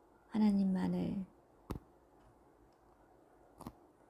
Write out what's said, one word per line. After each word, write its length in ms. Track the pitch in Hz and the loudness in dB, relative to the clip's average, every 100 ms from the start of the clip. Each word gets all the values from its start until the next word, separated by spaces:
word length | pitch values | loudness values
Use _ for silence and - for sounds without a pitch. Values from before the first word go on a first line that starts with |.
| - - - | -20 -20 -6
하나님만을 960 | 214 214 196 190 185 185 180 175 202 185 - - - - - - - - - - - - - - _ - - - - - - - - - - - _ | 2 4 4 2 2 0 -2 -2 -4 -8 -14 -20 -18 -14 -14 -14 -20 -20 -20 -20 -20 -20 -20 -20 _ -20 -20 -20 -20 -20 -20 -20 -20 -18 -18 -20 _